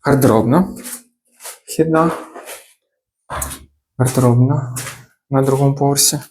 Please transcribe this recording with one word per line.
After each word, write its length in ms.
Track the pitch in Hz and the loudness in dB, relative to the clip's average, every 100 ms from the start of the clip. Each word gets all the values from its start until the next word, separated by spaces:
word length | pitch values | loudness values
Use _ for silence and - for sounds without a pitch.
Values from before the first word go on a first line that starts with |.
Гардеробна 720 | - 139 135 110 117 151 190 - - - _ _ _ _ - - - | 2 2 4 4 4 2 0 -6 -14 -18 _ _ _ _ -20 -20 -10
вхідна. 460 | - 160 160 165 - - - - - - _ _ _ _ _ _ - - - - _ _ - | -2 0 2 0 -2 -14 -18 -18 -20 -20 _ _ _ _ _ _ -10 -10 -12 -20 _ _ -2
Гардеробна 800 | 123 135 123 120 127 143 - - - - - _ _ | 0 2 2 4 2 0 -4 -10 -12 -16 -20 _ _
на 120 | 135 | 0
другому 340 | 135 131 139 139 | 0 2 0 2
поверсі. 440 | 139 139 - 147 - | 0 2 0 -2 -10